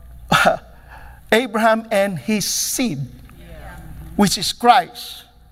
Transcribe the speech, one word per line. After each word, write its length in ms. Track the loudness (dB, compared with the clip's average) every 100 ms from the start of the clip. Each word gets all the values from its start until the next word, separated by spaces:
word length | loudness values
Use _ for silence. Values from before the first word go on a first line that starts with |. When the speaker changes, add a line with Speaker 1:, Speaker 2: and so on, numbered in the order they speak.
| -20 -18 -2
Speaker 1:
<laughs> 300 | 2 2 0 -4 -20 -20 -20 -20 -20 0
Abraham 560 | 0 2 2 2 2 0
and 260 | 0 0 -2
his 300 | -2 -2 -2
seed, 520 | -4 -4 -2 -2 -4 -8 -14 -20 -20
Speaker 2:
Yeah. 80 | -20 -18 -16 -16 -16 -16 -6 2
Speaker 1:
which 220 | 2 2
is 160 | -4
Christ. 720 | 2 6 6 4 -4 -16 -16 -20 _ -20